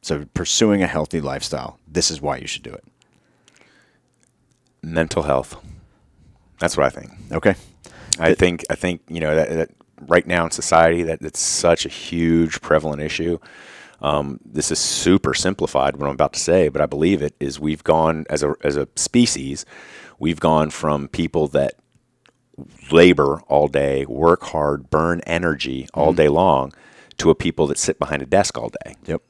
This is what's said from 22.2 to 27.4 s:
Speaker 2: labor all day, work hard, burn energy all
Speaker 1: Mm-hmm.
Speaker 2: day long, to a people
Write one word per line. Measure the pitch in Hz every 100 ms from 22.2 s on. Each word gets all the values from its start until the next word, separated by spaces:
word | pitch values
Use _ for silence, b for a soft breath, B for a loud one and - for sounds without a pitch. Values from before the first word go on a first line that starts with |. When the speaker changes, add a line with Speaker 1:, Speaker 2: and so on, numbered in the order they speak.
| _ _ _ - 69 _ -
Speaker 2:
labor | 80 90 85 71 69 -
all | 71 73
day, | 69 69 67 69
work | 60 82 87
hard, | - 80 73 71 65
burn | 78 82 85
energy | - 85 87 73 69 65 65
all | - 73
Speaker 1:
Mm-hmm. | 80
Speaker 2:
day | 76
long, | 73 92 71 67 b b b b _
to | 82
a |
people | 80